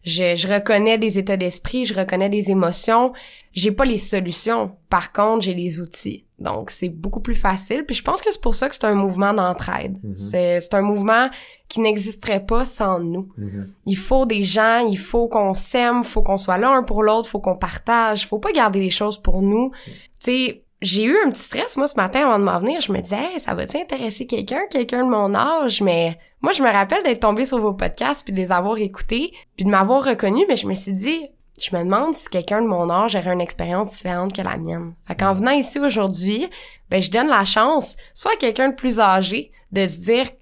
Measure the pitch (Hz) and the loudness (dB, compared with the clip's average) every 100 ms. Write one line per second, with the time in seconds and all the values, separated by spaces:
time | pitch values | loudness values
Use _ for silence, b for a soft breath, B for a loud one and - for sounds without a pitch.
0 | 175 165 175 170 185 202 202 208 214 226 | -4 0 0 0 0 0 2 4 4 2
1 | 220 190 190 196 180 - - 254 240 196 | 2 0 0 -2 -2 -4 -4 -4 -2 -2
2 | 185 185 196 208 196 190 170 175 - 226 | -2 0 0 0 2 2 2 0 2 4
3 | 254 254 B B B 185 202 202 269 214 | 2 -2 B B B -2 0 2 0 0
4 | - 202 180 170 220 226 202 - _ 180 | 0 -2 -2 -2 0 -2 -2 -8 _ 0
5 | - - 214 226 190 180 175 160 170 - | 0 0 2 2 0 -2 -4 -6 -8 -8
6 | - - _ _ - - 190 - 185 160 | -8 -10 _ _ -6 -6 -6 -6 -6 -6
7 | 190 233 240 226 202 190 - 254 294 254 | -6 -4 0 2 2 0 -2 -4 -4 -4
8 | - 359 427 403 240 233 269 - 220 202 | -2 -2 -2 0 2 2 0 0 2 2
9 | 196 185 202 214 180 180 - - - 190 | 2 2 2 2 0 -2 -4 -4 -6 -8
10 | 208 190 202 180 180 175 175 202 202 208 | -10 -8 -4 0 0 0 0 0 2 0
11 | 202 226 262 B B B _ - 226 208 | 2 2 2 B B B _ 0 2 2
12 | 196 - - 196 196 226 254 - 202 180 | -2 -6 -2 -2 2 0 2 0 0 0
13 | 170 180 190 - 101 - 190 - - 190 | -2 -6 -8 -10 -10 -8 -12 -10 -4 -2
14 | - 262 254 214 190 196 220 226 233 190 | 2 2 4 0 2 2 4 4 2 0
15 | - 233 233 226 196 196 - 247 240 240 | -2 0 2 2 0 0 0 0 2 0
16 | 240 214 196 196 190 180 247 269 - 214 | 0 2 4 4 0 2 4 2 2 2
17 | 214 220 220 202 190 185 180 - - 233 | 2 2 -2 -4 -2 -2 -4 -4 0 2
18 | 226 208 - 208 392 320 220 196 190 - | 2 0 -4 -4 -2 2 2 2 0 0
19 | 208 208 - 190 196 214 262 B B B | -2 0 2 4 4 2 0 B B B
20 | B _ - 254 254 - _ _ 196 190 | B _ -2 0 -2 -6 _ _ -2 0
21 | 220 381 330 - - - 480 - 285 - | 2 4 2 0 -6 -4 -4 -2 0 0
22 | 185 269 285 208 202 175 214 330 - 190 | 0 2 4 4 2 2 0 -2 -2 -4
23 | 175 202 320 359 - 175 - 294 339 269 | -2 -4 -4 -6 -6 -4 -4 -6 -6 -6
24 | 233 202 247 220 202 269 415 285 240 247 | -6 -8 -6 -6 -4 -6 -4 -4 -2 0
25 | 254 220 202 208 262 320 269 208 196 170 | 0 2 2 2 2 0 0 0 2 2
26 | 165 165 b b 302 381 254 202 196 392 | 0 -4 b b -2 2 4 4 2 0
27 | 339 233 220 208 262 247 214 196 185 - | 0 2 2 2 0 0 -2 -2 -4 -2
28 | 247 285 - 190 185 180 196 220 202 196 | -4 -4 -4 -4 0 0 0 -2 -4 -4
29 | - 233 339 B B - 190 196 196 262 | -4 -2 -4 B B -2 2 4 4 2
30 | 269 240 202 226 403 254 202 190 - 190 | 2 0 0 2 2 2 0 -4 -4 -4
31 | 226 330 294 _ _ - - 175 175 202 | -2 -4 -8 _ _ -14 -6 -4 0 0
32 | 302 311 - 185 170 214 226 180 170 180 | 0 -4 -4 -6 -2 0 0 0 0 2
33 | 220 190 175 180 175 - 170 180 311 - | 0 0 -2 -2 -2 -4 -4 -2 -4 -6
34 | 185 180 190 190 185 - 165 165 170 170 | -6 -4 -4 -4 -6 -6 -6 -8 -10 -16
35 | - - 196 190 240 285 262 294 285 220 | -12 0 0 2 2 2 0 0 0 0
36 | 196 170 185 214 349 B B B - 190 | 0 0 -2 -2 -4 B B B -2 -2
37 | 170 214 294 226 196 214 240 302 - - | 0 0 2 2 4 2 4 2 0 -8
38 | B - 381 440 240 220 269 262 254 220 | B -6 -2 0 0 2 0 0 -2 4
39 | 208 190 180 139 147 b b 190 190 160 | 4 4 2 -4 -8 b b -2 0 -2
40 | 175 233 254 - | 0 2 0 -8